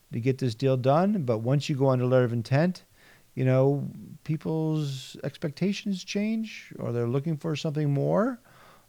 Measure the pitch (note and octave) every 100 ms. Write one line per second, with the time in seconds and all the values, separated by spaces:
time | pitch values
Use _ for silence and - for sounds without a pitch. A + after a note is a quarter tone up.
0 | - A#2+ A#2+ C3 B2+ A2 C3+ C3 B2+ D3+
1 | G3 G#3+ B2+ A2 A#2 C#3+ - C#3 C3+ B2+
2 | B2 B2+ B2 A#2 A2 C3+ F3 - _ _
3 | - - _ - C3 C3 C3+ C#3+ C3 -
4 | - - - D#3 E3+ D#3+ D#3+ D#3 C#3+ C3+
5 | - - C3+ - D#3+ - F#3 G3+ G#3 F#3
6 | - G3+ G#3+ A3+ A3 - - - A#2+ A#2+
7 | A#2+ C3+ D3+ D3+ E3 D3 D#3+ D3 D3 C#3
8 | C#3+ E3+ A#3 A#3+ _ - - -